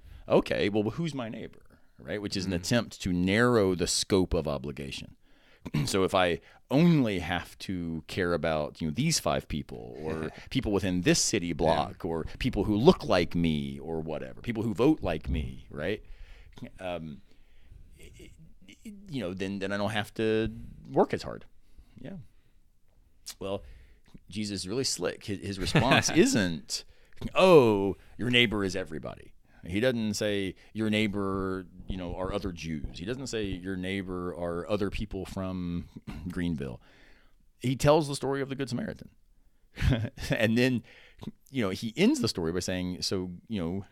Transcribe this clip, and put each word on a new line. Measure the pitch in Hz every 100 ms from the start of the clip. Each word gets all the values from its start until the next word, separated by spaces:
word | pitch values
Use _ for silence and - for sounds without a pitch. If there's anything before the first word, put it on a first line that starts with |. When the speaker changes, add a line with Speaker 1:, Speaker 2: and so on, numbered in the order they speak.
| - - -
Speaker 1:
"Okay, | 165 - 58 95
well, | 107 104
who's | 147 165
my | 135 110
neighbor?" | 110 - - - - - -
Right? | - 104
Which | 101 98
is | 92
an |
Speaker 2:
Mm. | 87
Speaker 1:
attempt | 92 120 - -
to | 98
narrow | 87 90 104 123 117 95 87
the | 82
scope | - - 98 90
of | 87 73
obligation. | 71 69 69 69 - - - _ _ _ - -
<clears throat> | 76 117
So | 98
if | 95 95
I | 90 82 - - -
only | 135 175 156 117 92
have | 80 87 - -
to | - 92 85 80 -
care | - 90
about, | 85 80 78 71 -
you | 80
know, |
these | 73 151 -
five | - 69 -
people | 71 - 62 58 62
or | 78 80 78 -
Speaker 2:
<laughs> | -
Speaker 1:
people | 131 107
within | 98 98 90
this | 90 165
city | - 107 85
Speaker 2:
Yeah. |
Speaker 1:
block | 78 80 76 64 - 90
or | 82 - -
people | 131 104
who | 98 104
look | 139 - 135
like | 95 85 87
me | 82 76 69 69
or | 71 82
whatever, | 80 73 65 62
people | - 113
who | 113
vote | 92 135 156
like | 95 82 -
me, | 80 62 65 -
right? | 71 85 107 - - - - - - - -
Um, | 92 87 80 73 - - - - - - - -
it, | - - - - 160 - - - 233
it, | 202 202
you | 135
know, | 90
then, | 92 95 98
then | 98
I | 101
don't | 101
have | 110 101 -
to | 110 110 110 113 - - -
work | 139 226 92
as |
hard. | - 55 - - - - - -
Yeah. | - 190 - - _ - _ _ _ _ _ _ - -
Well, | 95 98 - - - - - - -
Jesus | 101 104 98
is | 92
really | 120
slick. | 131 - - - -
His, | 95
his | 101 95
response | 90 165 120 147 -
Speaker 2:
<laughs> | 143
Speaker 1:
isn't, | 254 127 90 78 - - - - - - 113 147
"Oh, | 185 160 117 101 98 87 - -
your | 113
neighbor | 123 120 104
is | 95 92
everybody." | 87 76 60 50 - - _ - -
He | 95
doesn't | 127 117 107
say, | 101 107 101 95 - -
"Your | 104 110
neighbor, | 107 107 101 98 95 95 92 90 90 -
you | 92
know, | 87 87
are | 92
other | 101 98
Jews." | 82 80 78 65 69
He | 90
doesn't | 131 127
say, | 113
"Your | 101 90 92 95
neighbor | 92 98 92 90 90
are | 85 87 85 80
other | 104 101
people | - 107 98 87
from | 98 92 92 87 87 78 - -
<clears throat> | 76 90
Greenville." | 87 87 80 67 62 - - - - - _ _ _
He | 123 131
tells | 147 156 143
the | 139
story | 127 139
of | 135
the | 135
Good | 127
Samaritan. | 117 - - - _ _ _ _ _ _ -
<laughs> | - 120 107 - -
And | 147 110 113
then, | 127 123 - - - - - - _
you | 131
know, | 98
he | 95 117 120
ends | 214 302
the | 233
story | - 82
by | 90
saying, | 95 92 90 90
"So, | - 98 92 87 -
you | 107
know, | 82 98 -